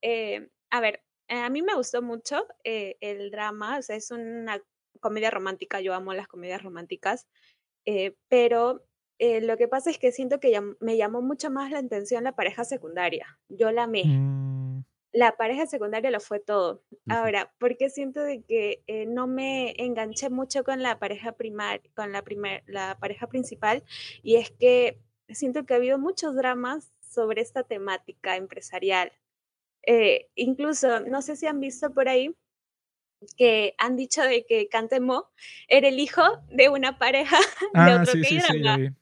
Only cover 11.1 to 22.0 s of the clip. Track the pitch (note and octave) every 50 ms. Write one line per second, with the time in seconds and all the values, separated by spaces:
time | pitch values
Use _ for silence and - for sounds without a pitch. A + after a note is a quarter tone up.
11.1 | A3 A#3+ B3 C4 C#4+ C4+ - D#4 C4+ C4+ C#4 C4+ D4+ D4 C4 B3 A3+ G3+ G3+ G#3
12.1 | B3 A3+ A#3+ C4 C4 - G3+ - - - A#3+ - C#4 B3 - D#3+ E3 F3+ F3+ F3
13.1 | E3 - - - _ _ _ _ G3+ G3 A3+ A3 A3+ A#3 A#3+ A#3 A3 G3+ F3+ D#3
14.1 | C#3 C3+ C3+ C#3 C#3 C#3 C3+ C3+ C3+ C3 C3 C3 C3 C3+ C3 _ _ _ _ _
15.1 | - A#3 A#3+ A3+ - - A3+ A3 B3+ C4+ D#4+ D#4 - C4 G#3 G#3 A3 A3 A3+ C4+
16.1 | A#3+ G#3 - - G#3+ G#3 G#3 - G#3+ G3+ F3+ E3+ - - _ _ - _ _ A#2+
17.1 | - A#3 A3+ A3 G#3 G3+ - - _ _ A#3+ B3 B3 A#3+ C4 C#4 C4+ C#4+ C#4 C4+
18.1 | C4 D4 D4 C#4+ C#4+ A#3 - _ A3 A3+ G#3 G#3 - - _ - G#3+ A3 A3 A3
19.1 | A#3+ B3 B3+ B3+ B3+ C4 C4+ C4+ C4+ C4 B3+ A#3 - - B3 B3 A#3+ A3+ A3 G#3+
20.1 | A3 - C#4 C#4 B3+ B3+ C4+ C4 - C#4 B3 - C4+ C4 B3+ B3 A#3 B3 G#3 G3
21.1 | G#3 G3+ - A#3 A#3 _ - A3 G#3 G#3 G#3 G3+ G3+ G3+ _ _ _ -